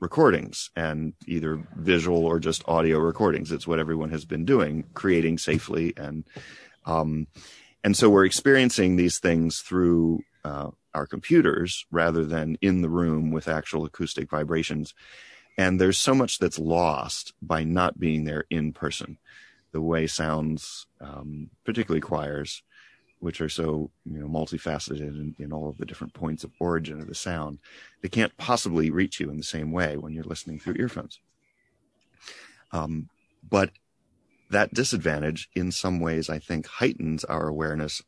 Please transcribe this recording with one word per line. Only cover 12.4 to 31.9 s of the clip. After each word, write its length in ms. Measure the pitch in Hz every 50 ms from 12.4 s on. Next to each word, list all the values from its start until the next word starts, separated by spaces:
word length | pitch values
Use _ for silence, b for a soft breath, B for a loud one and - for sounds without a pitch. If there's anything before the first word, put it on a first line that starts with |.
| 78 80 78 -
in 220 | - 98 92 90
the 60 | 85 80
room 420 | 82 87 85 82 78 78 80 78
with 160 | 78 78 -
actual 380 | 85 80 78 - - - 76 80
acoustic 440 | 76 - - 87 - - - - -
vibrations. 640 | 80 78 78 76 85 82 78 - - 76 76 - - B B B B B B B B B B B B
And 240 | - 95 92 95 92
there's 180 | 92 95 95 -
so 160 | - 139 131
much 240 | 135 123 104 - -
that's 200 | 98 82 - -
lost 720 | 80 80 82 87 87 80 76 67 55 - - - - - - -
by 220 | - - 82 80 80
not 360 | 80 85 90 90 85 - -
being 240 | 87 80 78 78 78
there 200 | 76 76 76 - -
in 220 | 85 80 76 76
person. 460 | - - 80 73 - - - - 76 - B B B B B B B B B B
The 80 | - 78
way 260 | 80 82 82 80 80
sounds, 800 | 78 - - 80 80 78 78 76 78 78 76 - - - - - _ _ -
um, 500 | 71 71 71 69 71 76 76 73 76 - _ _ -
particularly 360 | - 107 117 110 - 82 78
choirs, 600 | - - 80 76 76 73 73 71 73 - - - _ _ b b b b b b b b b -
which 200 | 87 85 - -
are 80 | 82 76
so, 420 | - - 82 78 78 78 76 - _ _ -
you 140 | 78 78 76
know, 80 | 73
multifaceted 760 | 76 80 80 80 - 82 78 - 82 78 73 - - 69 73
in, 360 | 76 73 71 76 76 76 - -
in 140 | 73 71
all 160 | 78 78 78 76
of 80 | 71
the 80 | - 73
different 300 | 71 - - 69 - -
points 280 | - - 78 78 78
of 80 | - - _ -
origin 420 | 85 87 85 82 78 78 76 76
of 60 | 78
the 80 | - 78
sound, 440 | - - 92 87 80 78 76 71 - B B B B B B B B
they 80 | - 95
can't 280 | - 113 110 - _
possibly 540 | - - - 123 117 - 101 82 80 80 78
reach 300 | 73 90 95 - - -
you 100 | 80 73
in 60 | 73
the 60 | 78
same 280 | 78 - - 80 76 78
way 260 | 80 90 87 76 73
when 160 | 73 76 78
you're 120 | 78 80 80
listening 340 | - 82 - - 82 78 76
through 180 | - 90 82 -
earphones. 420 | 120 120 - - 76 - - - _ _ _ _ _ _ _ _ _ _ _ _ _ _